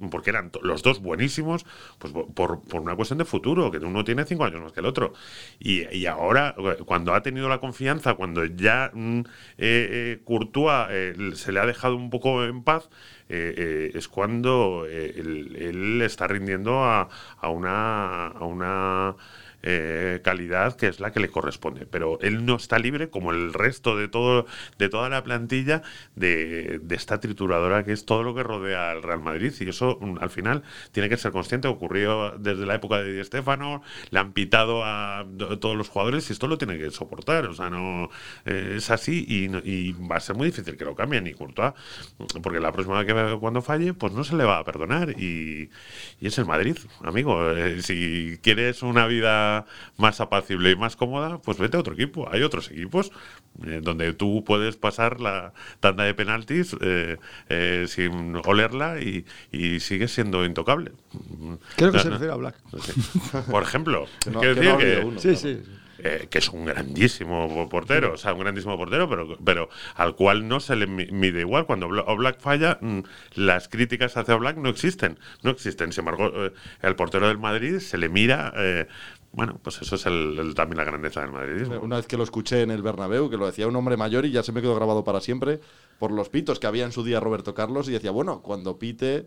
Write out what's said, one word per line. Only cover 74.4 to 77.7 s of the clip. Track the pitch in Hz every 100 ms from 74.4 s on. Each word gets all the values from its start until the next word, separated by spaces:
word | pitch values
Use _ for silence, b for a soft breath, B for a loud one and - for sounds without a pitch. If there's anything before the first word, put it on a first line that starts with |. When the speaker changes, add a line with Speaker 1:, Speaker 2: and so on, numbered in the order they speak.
| 127 160
Speaker 1:
no | 131
existen, | - 185 185 90 80 B B
no | 127
existen. | 127 101 - 85
Sin | -
embargo, | 82 82 107 113 95
eh, | B B B
al | 95 92
portero | 82 95 107
del | 107
Madrid | 107 110 135